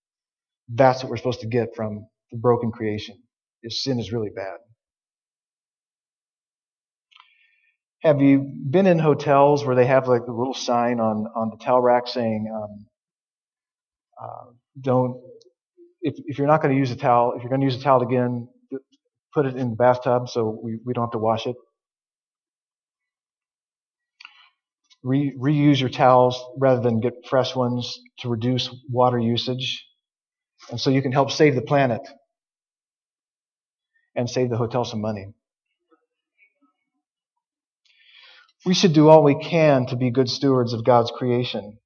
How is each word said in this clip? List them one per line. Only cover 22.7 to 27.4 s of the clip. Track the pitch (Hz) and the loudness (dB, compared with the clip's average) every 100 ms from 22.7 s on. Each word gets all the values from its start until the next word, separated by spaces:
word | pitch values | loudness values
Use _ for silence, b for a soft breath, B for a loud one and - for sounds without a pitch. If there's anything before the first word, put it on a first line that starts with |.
| _ _ _ _ _ _ _ _ _ _ _ _ _ _ _ B B B _ _ _ _ _ | _ _ _ _ _ _ _ _ _ _ _ _ _ _ _ B B B _ _ _ _ _
Re-, | 127 135 143 135 | -4 -2 -2 -4
reuse | 131 147 147 135 | -2 2 4 4
your | 127 | 0
towels | - 131 127 127 123 - 139 | 2 4 6 4 0 -10 -2
rather | 135 123 | 0 2
than | 120 113 | 0 0
get | 120 120 - | -2 -6 -4
fresh | 135 | -2